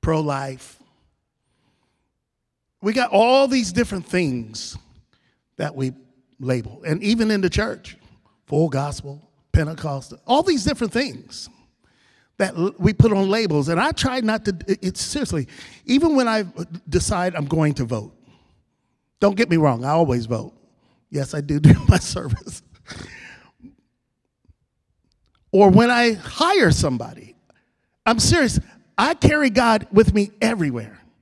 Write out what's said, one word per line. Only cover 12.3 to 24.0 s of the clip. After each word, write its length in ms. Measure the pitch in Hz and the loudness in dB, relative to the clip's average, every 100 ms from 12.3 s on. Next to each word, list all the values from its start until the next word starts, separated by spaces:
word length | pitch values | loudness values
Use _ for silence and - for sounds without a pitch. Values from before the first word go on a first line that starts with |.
| _ | _
that 180 | 190 170 | -4 -2
l-, 160 | 180 - | -4 0
we 140 | 170 | -2
put 180 | - 226 | 4 4
on 160 | 202 196 | 4 0
labels. 400 | 214 214 151 139 | 0 0 -2 0
And 100 | 170 | 0
I 120 | 269 | 0
try 300 | 311 262 254 | -2 -4 -2
not 240 | 220 220 220 | -2 -2 -4
to, 120 | 175 - | -6 -4
it, 120 | 190 | -4
it's 200 | 185 - | -4 -8
seriously, 460 | - 294 269 165 123 - - - - | -8 -6 -4 -4 -6 -12 -20 -20 0
even 300 | 262 330 285 | 2 4 2
when 120 | 240 | 2
I 180 | 220 185 - 165 165 - | -2 -4 -10 -14 -16 -4
decide 480 | 175 - 202 180 175 | -2 0 -2 -2 -4
I'm 100 | 143 | -4
going 300 | 160 151 139 | 0 0 0
to 100 | 120 | -4
vote, 280 | 117 104 _ _ _ _ _ _ _ _ _ _ _ | -6 -8 _ _ _ _ _ _ _ _ _ _ _
don't 160 | 202 196 | 0 2
get 140 | 196 | 0
me 80 | 165 | 2
wrong, 280 | 151 117 127 | 2 0 0
I 60 | |
always 340 | 160 165 120 113 | 0 2 0 -2
vote. 280 | 113 - _ _ _ _ _ _ | -6 -8 _ _ _ _ _ _
Yes, 220 | 147 135 151 | -8 -6 -8
I 60 | |
do 180 | 143 151 | -4 4
<laughs> 20 | |
during 240 | 151 - - | 6 6 4
my 120 | 185 | 0
service. 640 | - - - 113 - - _ _ _ - - - - - _ _ 262 _ _ _ | 0 -8 -6 -8 -8 -20 _ _ _ -18 -18 -20 -20 -20 _ _ -20 _ _ _